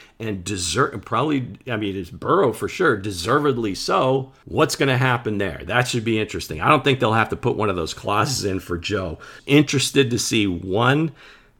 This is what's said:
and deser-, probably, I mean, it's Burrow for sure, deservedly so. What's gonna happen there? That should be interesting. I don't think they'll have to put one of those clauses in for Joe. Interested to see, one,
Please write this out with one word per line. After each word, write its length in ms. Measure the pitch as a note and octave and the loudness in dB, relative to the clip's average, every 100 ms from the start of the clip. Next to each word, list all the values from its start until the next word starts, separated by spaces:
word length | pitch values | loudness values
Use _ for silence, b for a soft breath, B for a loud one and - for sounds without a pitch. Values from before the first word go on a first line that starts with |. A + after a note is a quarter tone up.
| B B | B B
and 240 | A2+ G2 | -6 -6
deser-, 580 | F2+ G2 F2+ A#2+ C#3+ G#2 | -6 -6 -2 0 0 -2
probably, 520 | - A#2 D3+ C#3+ B2 - - | -4 -2 0 0 -4 -10 -6
I 100 | A2 | -4
mean, 180 | G#2 G2 | -2 -4
it's 140 | E2+ | -8
Burrow 420 | F2 - E3+ C#3 | -6 0 2 2
for 160 | G#2 G2 | 0 -4
sure, 280 | - E3+ G#2+ | 0 2 2
deservedly 760 | G2+ F2+ F2+ C#3+ D3 A#2+ G#2+ | -2 -4 0 2 2 2 -2
so. 560 | F#2 - F#3+ C3 C3+ C3 b | -4 0 2 2 2 -2 b
What's 320 | B2+ A#2 D#3 - | -4 0 2 2
gonna 220 | C#3 B2+ | 2 2
happen 400 | C3 A#2+ A2 G2+ | 2 0 -2 -2
there? 240 | G2 C2+ | -4 -6
That 240 | F2+ A#2 B2 | -4 -2 0
should 160 | B2 | -2
be 160 | A2 A2 | 0 0
interesting. 400 | G#2 E2+ - D#2 | -2 -6 -8 -2
I 80 | A#2 | 2
don't 160 | D3 | 4
think 160 | C#3+ B2+ | 4 2
they'll 140 | A#2 | 2
have 160 | A2 G#2+ | 2 0
to 60 | F#2+ | 0
put 200 | B2 - | -2 0
one 140 | G#2+ | 0
of 60 | F2+ | 0
those 180 | D#2+ | -4
clauses 500 | - G#2+ G#2 C#3 A#2+ | -6 -2 0 0 -2
in 160 | G2 F#2+ | -2 -4
for 160 | - F2 | -4 -6
Joe. 420 | - G2+ F2+ - B B B | -2 -2 -4 -8 B B B
Interested 640 | C#3+ D3 C#3 - C#3 A#2+ | 4 4 2 2 2 4
to 80 | A#2+ | 2
see, 280 | - A#2 G2+ | 0 2 2
one, 640 | F2 F#2 G2 B2 C#3+ D#3+ - B B B | 0 -2 2 4 2 0 -6 B B B